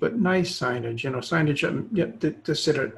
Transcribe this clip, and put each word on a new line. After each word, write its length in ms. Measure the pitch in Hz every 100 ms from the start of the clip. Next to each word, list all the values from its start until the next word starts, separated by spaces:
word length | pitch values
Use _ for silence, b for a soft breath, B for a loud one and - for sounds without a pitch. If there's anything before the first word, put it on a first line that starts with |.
but 160 | - 233
nice 420 | 180 185 170 -
signage, 440 | 127 123 117 117
you 80 | 139
know, 80 | 131
signage, 480 | - 165 151 143 -
um, 200 | - -
yeah, 140 | 202 165 -
th-, 160 | 156 -
this, 220 | - 151 -
it, 260 | 139 135